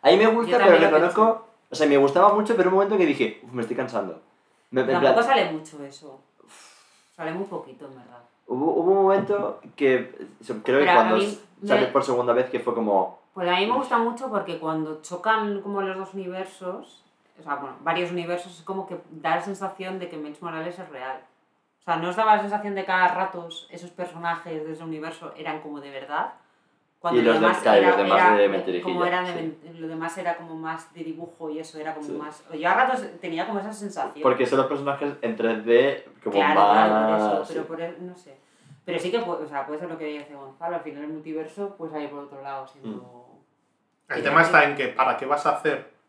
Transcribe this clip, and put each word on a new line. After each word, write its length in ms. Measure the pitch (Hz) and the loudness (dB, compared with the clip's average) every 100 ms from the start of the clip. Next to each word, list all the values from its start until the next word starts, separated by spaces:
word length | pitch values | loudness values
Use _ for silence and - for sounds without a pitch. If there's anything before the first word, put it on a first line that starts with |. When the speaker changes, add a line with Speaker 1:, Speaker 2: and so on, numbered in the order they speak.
Speaker 1:
A 80 | - | 6
mí 80 | 190 | 6
me 100 | 220 | 6
gusta, 260 | 226 226 | 4 2
Speaker 2:
Yo 40 | 247 | 4
Speaker 1:
pero 140 | 196 | 8
Speaker 2:
también 120 | 165 | 8
lo 40 | 160 156 | 8 6
Speaker 1:
reconozco, 280 | 175 185 220 226 - | 4 4 4 2 -4
Speaker 2:
pensé. 160 | _ _ | _ _
Speaker 1:
o 40 | |
sea, 120 | - 151 | 0 4
me 120 | 143 | 6
gustaba 340 | 139 156 202 | 6 6 6
mucho, 240 | 214 208 226 | 6 2 2
pero 140 | 180 | 4
un 60 | 190 | 4
momento 200 | 196 208 | 2 2
que 80 | |
dije, 360 | 170 135 113 - | 2 2 -2 -4
"Uf, 80 | 120 | -12
me 80 | 123 | -8
estoy 160 | 113 123 | -6 -4
cansando". 460 | 123 120 98 82 _ _ _ _ _ | -4 -4 -6 -10 _ _ _ _ _
Me, 140 | 127 | -2
me 80 | 123 | 2
Speaker 2:
Tampoco 180 | - 185 220 | 4 4 4
Speaker 1:
plan- 80 | 233 | 4
Speaker 2:
sale 260 | 262 185 | 2 2
mucho 320 | 156 - 147 | -4 -10 -16
eso. 340 | 139 135 151 131 _ _ _ - - - _ _ _ | -18 -18 -20 -20 _ _ _ -20 -20 -20 _ _ _
Sale 180 | _ 160 | _ -8
muy 120 | 170 | -6
poquito, 400 | 196 165 135 127 | -8 -10 -12 -18
en 100 | 139 | -20
verdad. 260 | 131 120 120 _ _ - | -20 -20 -20 _ _ -8
Speaker 1:
Hubo, 260 | 123 151 | -2 0
hubo 180 | - 170 | 2 2
un 100 | 196 | 4
momento 580 | 190 196 - 202 202 - - - | 6 4 2 -2 -2 -8 -14 0
que, 180 | 139 127 | 2 2
eh, 120 | 113 - - - - | 0 -12 -18 -18 -10
creo 320 | 110 107 131 | -8 0 2
que 80 | 151 | 6
Speaker 2:
Pero 40 | |
a 20 | |
Speaker 1:
cuando 220 | 175 220 - | 4 4 2
Speaker 2:
mí 80 | 101 | 0
Speaker 1:
s-, 140 | - - _ 104 | -6 -16 _ 0
sale 140 | - | 2
Speaker 2:
me 40 | 131 | 4
Speaker 1:
por 140 | 139 | 0
segunda 280 | 135 123 120 | 0 0 2
vez 160 | 120 127 | 2 2
que 100 | 120 | -2
fue 140 | - | -4
como 460 | 117 110 98 92 - _ | -2 2 2 0 -6 _
Speaker 2:
Pues 120 | - 175 | -6 -2
a 60 | 180 | 0
mí 100 | 208 | 0
me 60 | |
Speaker 1:
Uf. 60 | 254 | -2
Speaker 2:
gusta 180 | 262 247 | 0 0
mucho 320 | 233 233 262 | 0 -4 -6
porque 280 | 208 185 160 | -6 -6 -8
cuando 440 | 160 156 156 156 | -6 -4 -6 -8
chocan 580 | - 175 214 220 208 202 | -12 -8 -2 0 0 -6
como 220 | 196 202 | -6 -6
los 160 | 190 190 | -6 -6
dos 160 | 190 | -10
universos, 880 | 196 180 185 185 - 185 202 254 _ _ _ _ _ | -10 -10 -10 -12 -12 -10 -10 -14 _ _ _ _ _
o 40 | |
sea, 140 | 160 139 | -10 -8
bueno, 200 | 139 120 | -8 -10
varios 280 | 143 175 175 | -4 -2 -2
universos, 500 | 175 170 175 - - | -4 -4 -6 -8 -18
es 40 | |
como 220 | - 196 190 | -10 -8 -8
que 100 | 175 - | -12 -14
da 260 | 160 160 170 | -8 -4 -2
la 60 | |
sensación 560 | 202 190 196 - 185 190 | -4 -8 -10 -10 -10 -10
de 100 | 180 | -10
que 80 | 156 | -12
Miles 240 | 147 147 | -14 -12
Morales 380 | 175 160 170 175 | -12 -8 -10 -12
es 100 | 170 | -16
real. 320 | 139 131 135 _ _ _ _ _ _ | -12 -10 -12 _ _ _ _ _ _
O 40 | |
sea, 120 | - 165 | -4 -2
¿no 140 | 170 | -2
os 40 | 180 | 0
daba 200 | 214 208 | 4 4
la 60 | |
sensación 340 | 202 208 208 196 | 2 -4 -4 -6
de 80 | |
que 80 | 185 | -2
a 160 | 185 175 | 2 2
ratos 580 | 180 180 175 170 - - | 2 -4 -6 -14 -16 -18
esos 220 | 175 175 | -18 -18
personajes 760 | - 175 165 170 170 175 160 | -12 -12 -8 -6 -6 -8 -10
de 80 | 156 | -10
ese 120 | 156 | -10
universo 500 | 165 156 160 165 147 - | -10 -10 -10 -12 -16 -14
eran 240 | 160 151 | -10 -10
como 180 | 151 147 | -10 -14
de 100 | 139 | -14
verdad? 440 | 135 135 151 196 - _ _ _ _ _ _ | -14 -8 -6 -6 -10 _ _ _ _ _ _
Cuando 200 | - 123 | 0 4
Speaker 1:
Y 40 | |
Speaker 2:
lo 80 | 113 | 4
Speaker 1:
los 80 | 110 | 4
de-, 60 | 113 | 4
Speaker 2:
demás 120 | 110 | 2
Speaker 1:
claro, 160 | - 104 | 6 6
y 20 | |
los 100 | 98 | 6
Speaker 2:
era, 80 | 98 | 4
Speaker 1:
demás 160 | 95 98 | 4 6
Speaker 2:
era 140 | 92 101 | 6 6
Speaker 1:
de 60 | |
Speaker 2:
de, 60 | 101 | 4
Speaker 1:
mentirijilla, 360 | 185 180 90 | 2 -2 -4
Speaker 2:
como 200 | 90 180 | -2 -2
eran 200 | 175 180 | 0 0
de 80 | 180 | -2
Speaker 1:
sí. 240 | 170 165 156 | -6 -8 -10
Speaker 2:
men-, 160 | 156 165 | -18 -14
lo 80 | 160 | -12
demás 280 | 160 170 170 | -8 -8 -6
era 200 | 175 165 | -6 -6
como 180 | 165 | -8
más 400 | 160 160 165 - | -12 -10 -10 -14
de 80 | 170 | -16
dibujo 480 | 160 160 170 - 160 | -12 -12 -14 -14 -10
y 80 | 151 | -10
eso 220 | 156 156 | -12 -12
era 120 | 156 | -10
como 120 | 156 151 | -10 -10
Speaker 1:
Sí. 60 | |
Speaker 2:
más, 320 | - 151 151 - | -10 -10 -16 -14
yo 160 | 160 170 | -6 0
a 60 | |
ratos 280 | 208 254 247 - - | 2 2 0 -6 -12
tenía 280 | 175 165 196 | -8 -6 -4
como 100 | 202 | -6
esa 140 | 196 | -8
sensación. 500 | 208 202 - - - | -10 -12 -8 -8 0
Speaker 1:
Porque 240 | - 127 123 | 0 2 2
son 120 | 135 | 2
los 100 | 131 | 0
personajes 460 | 143 143 139 143 143 | -2 -4 -4 -6 -4
en 120 | 117 | -6
tres 300 | 110 113 110 | -2 -2 -2
D 420 | 107 120 117 - - _ | 4 4 6 0 -10 _
como 140 | - 101 | -2 0
Speaker 2:
Claro, 240 | - 101 | 2 6
Speaker 1:
más 120 | 101 107 110 | 6 6 6
Speaker 2:
claro, 180 | 107 110 | 4 2
por 100 | 110 | 2
eso, 280 | 107 - - | 2 0 -4
Speaker 1:
sí. 60 | |
Speaker 2:
pero 120 | - 156 | -8 -8
por 140 | 160 | -10
el, 260 | 170 180 180 | -10 -12 -16
no 80 | 185 | -16
sé. 200 | - 135 _ _ _ - | -20 -20 _ _ _ -20
Pero 140 | - 165 | -8 -6
sí 100 | 175 | -2
que 80 | 220 | -2
puede, 240 | 185 165 | -4 -6
o 40 | 151 | -6
sea, 180 | 143 143 | -8 -6
puede 140 | 151 | -8
ser 80 | 175 | -8
lo 100 | 160 | -10
que 60 | |
dice 300 | 156 151 143 143 | -10 -10 -14 -18
Gonzalo, 400 | 135 - 170 175 | -20 -12 -8 -8
al 60 | |
final 200 | 156 143 | -8 -12
el 80 | 151 | -12
multiverso, 640 | 156 165 156 156 - 202 196 | -12 -10 -10 -10 -10 -10 -10
pues 160 | 160 | -12
ahí 120 | 151 143 | -10 -10
por 140 | 143 | -12
otro 200 | 143 139 | -16 -16
lado, 260 | 139 135 135 | -12 -12 -14
siendo 320 | 143 123 101 92 - - _ _ _ _ _ _ _ _ | -16 -14 -14 -16 -20 -20 _ _ _ _ _ _ _ _
Speaker 1:
Mm. 40 | |
Speaker 3:
El 60 | 139 | -4
Speaker 2:
Sí, 40 | |
Speaker 3:
tema 180 | - 156 | 2 4
Speaker 2:
sí. 60 | 165 | 6
Speaker 3:
está 180 | 160 147 | 6 4
en 60 | 139 | 2
que, 100 | 127 | -4
¿para 300 | - 127 120 | 0 0 0
qué 100 | 135 | -2
vas 180 | 147 - | -2 0
a 100 | - | 0
hacer 340 | 156 139 - _ | -2 -4 -8 _